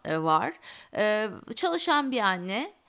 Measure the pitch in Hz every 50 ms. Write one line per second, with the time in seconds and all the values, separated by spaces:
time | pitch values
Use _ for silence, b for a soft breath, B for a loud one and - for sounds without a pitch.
0 | - - 156 160 160 160 156 160 - - 339 - B B B B B B - -
1 | 214 214 214 214 220 208 180 - - - 226 - 359 349 339 330 - 349 294 294
2 | 285 269 254 240 208 190 185 180 180 185 196 233 302 415 - _ b